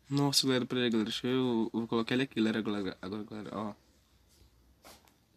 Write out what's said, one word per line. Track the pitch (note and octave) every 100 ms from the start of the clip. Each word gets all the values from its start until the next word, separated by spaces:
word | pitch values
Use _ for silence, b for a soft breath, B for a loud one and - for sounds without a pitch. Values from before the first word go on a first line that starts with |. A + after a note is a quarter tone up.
| -
Nossa, | C#3 C#3+ C3+ C3+
galera, | B2+ A#2+
pera | B2+
aí, | A#2+
galera. | A2+ G#2+
Deixa | - B2
eu, | C3 B2+ A2+ A2
eu | A2
vou | A2+
colocar | A#2 A2+ B2+
ele |
aqui, | C3+ A2+
galera, | A2 A2
agora, | G#2+ G#2 F#2+ -
agora, | F#2 G#2+
galera, | G#2+ G#2+ G2
ó. | G2 G#2+ G#2+ _ _ _ _ _ _ - _ _ _ - - _ _ _